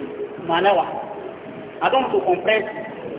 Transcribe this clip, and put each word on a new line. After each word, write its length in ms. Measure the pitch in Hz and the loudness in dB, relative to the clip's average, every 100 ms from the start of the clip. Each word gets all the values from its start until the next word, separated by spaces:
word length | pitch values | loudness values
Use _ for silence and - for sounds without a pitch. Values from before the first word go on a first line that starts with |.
| - - - - 165 | -4 -6 -8 -6 0
مَا 140 | 170 | 4
نَوَى." 260 | 202 180 - - - - - - - - - - | 6 6 2 -4 -8 -10 -10 -12 -12 -12 -12 -2
I 80 | 180 | 2
don't 140 | 269 | 4
want 80 | 247 | 4
to 80 | 202 | 2
compress 440 | 180 175 220 220 - - - - 233 | 2 2 2 2 0 -6 -10 -10 -10